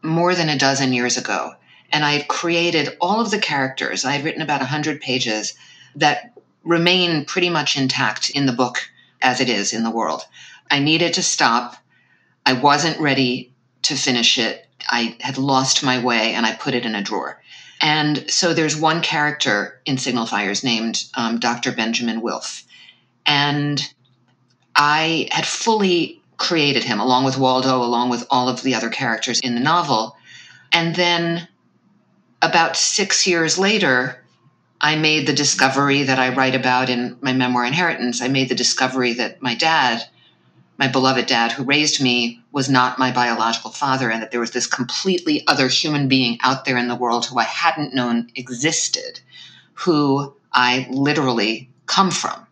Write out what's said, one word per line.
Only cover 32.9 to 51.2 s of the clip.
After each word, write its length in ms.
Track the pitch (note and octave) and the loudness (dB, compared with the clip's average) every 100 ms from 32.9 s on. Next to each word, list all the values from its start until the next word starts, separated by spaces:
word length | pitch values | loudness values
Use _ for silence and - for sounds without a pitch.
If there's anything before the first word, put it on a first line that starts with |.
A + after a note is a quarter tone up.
| - G3+ - G3 | 0 0 0 2
years 320 | E3+ D#3+ E3 | 2 2 2
later, 640 | G3 G#3+ D#3+ B2+ B2+ - _ _ _ _ _ _ | 2 2 2 2 0 -8 _ _ _ _ _ _
I 160 | D3 D#3 | 0 2
made 300 | D#3 D#3 C#3 | 2 2 2
the 60 | |
discovery 680 | C#3 C#3+ - C3 C3 C#3+ C#3 | 0 0 2 2 2 2 2
that 160 | C#3 C3 | 2 2
I 160 | B2+ B2 | 2 2
write 200 | C3 C3 | 0 2
about 340 | B2+ B2+ B2+ | 2 2 2
in 280 | A#2+ B2 - | 0 -2 -4
my 100 | C3+ | -2
memoir, 320 | B2+ B2 B2 | 0 2 0
Inheritance. 580 | B2 D3 F3 - B2 A#2+ | 0 0 0 0 -4 -2
I 60 | B2+ | 0
made 220 | C3+ B2+ | 0 0
the 60 | B2 | 0
discovery 580 | A#2+ - C3 C3 B2 | 0 0 0 0 0
that 280 | A#2 G#2+ - | 0 -6 -4
my 140 | B2+ A#2 | -6 0
dad, 480 | D#3+ D#3+ C3 A#2 - _ _ _ _ _ _ - | 2 4 2 0 -6 _ _ _ _ _ _ -2
my 120 | C3+ | 0
beloved 360 | C3 C3 B2+ A#2 | 2 2 2 2
dad 280 | A#2+ A#2 | 2 2
who 100 | B2+ | -2
raised 400 | B2+ D3 D3+ - | 0 2 2 0
me, 380 | C3 B2 A#2 A#2 _ | 2 2 -2 -6 _
was 180 | C#3+ C3+ | -4 2
not 300 | C3 B2+ B2+ | 4 2 2
my 120 | B2+ | 0
biological 580 | B2 B2 A2+ A2+ A#2 A2+ | 2 0 0 0 -2 -8
father, 400 | - C#3 C3 B2 | -6 -2 0 0
and 100 | A2+ | -2
that 100 | A2 | -4
there 100 | A#2+ | -4
was 100 | A#2 | -4
this 160 | B2 - | -4 -4
completely 800 | - B2 - F#3+ F3 - D3+ - | -4 -4 -2 0 0 0 -2 -2
other 220 | D3+ C3 | 0 0
human 400 | - D#3 D3 C#3 | 0 0 0 2
being 280 | C3 A#2+ A#2 | 2 0 0
out 240 | B2+ C3+ - | 0 0 -2
there 120 | B2 | -2
in 120 | B2 | -2
the 60 | A#2+ | -2
world 300 | A#2+ A#2 A#2 | -2 -2 -2
who 140 | B2 | -2
I 40 | |
hadn't 520 | A2+ - E3+ D#3 C3+ C3 | -2 0 -2 -2 -4 -2
known 340 | A#2+ A#2 A#2 - | 0 -2 -4 -12
existed, 880 | B2+ A#2+ D3+ D#3 - - - - _ - - - _ | -12 -2 -2 -2 -4 -6 -8 -16 _ -20 -20 -20 _
who 600 | - - D3+ C#3+ C#3 C#3 - _ | -6 0 2 4 0 -2 -12 _
I 360 | B2+ B2 B2+ B2 | 2 2 0 -2
literally 800 | C3 C#3+ D3 | 0 0 2